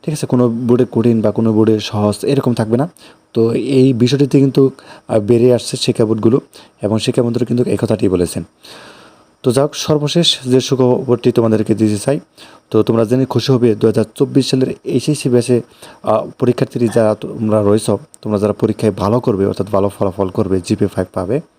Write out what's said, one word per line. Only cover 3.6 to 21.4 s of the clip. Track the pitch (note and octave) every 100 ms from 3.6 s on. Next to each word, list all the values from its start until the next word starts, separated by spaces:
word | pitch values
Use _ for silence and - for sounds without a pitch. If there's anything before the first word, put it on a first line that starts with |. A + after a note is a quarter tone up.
| A#2 C3+ C3
বিষয়টিতে | A#2+ A#2+ C#3 C#3 C#3+
কিন্তু, | C#3 C3 C3+ - - - _
আহ, | A2+
বেড়ে | G#2 A#2+ B2
আসছে | B2 - C3
শিক্ষা | - A#2
বোর্ডগুলো | A2 A2+ A2 C3 - - - _
এবং | G#2+ A2
শিক্ষামন্ত্রী | A2+ B2 A#2+ A#2 A#2+
কিন্তু | A#2+
এই | B2+ G2+
কথাটি | A2+ G#2+ G#2
বলেছেন। | F2+ F2 - E2+ _ - - - - - _ _ _
তো | C3
যাই | B2
হোক, | D3
সর্বশেষ | - - D3+ D3 F3 E3 - C3
যে | B2+
সুখবরটি | B2 B2+ B2+ B2 B2+ A#2+ B2+
তোমাদেরকে | A#2+ A2+ G#2+ G#2+
দিতে | G#2+ A2 G#2
চাই, | - D3 - _ - - _
তো | A2
তোমরা | G#2+ A2+
জেনে | A2 B2+ C3
খুশি | B2 -
হবে, | B2+ A#2+
দুহাজার | G#2 A2+ A2 G#2
চব্বিশ | - C3 C3+ B2+
সালের | C3 C3 -
এইচএসসি | - C3 C3+ D3 C#3+
ব্যাচে, | B2 A#2 B2 - _ - -
আহ, | - A2 - -
পরীক্ষার্থী | B2 B2 C3 B2+ A#2+
যারা | A#2 A2
তোমরা | G#2+ - B2+ A2 G#2+
রয়েছ, | G2+ G#2+ A2 G2+ - _
তোমরা | G#2+ G#2
যারা | G#2
পরীক্ষায় | G2+ A2 G#2+ A2
ভালো | G2 G2 A#2
করবে | A#2+ G2 G2
অর্থাৎ | G2 G2
ভালো | G2 G2 -
ফলাফল | G2+ F2+ F#2+
করবে, | F#2+ F#2+ F#2
জিপিএ | F2+ G#2+ G2+
ফাইভ | - F#2
পাবে | - F#2 C3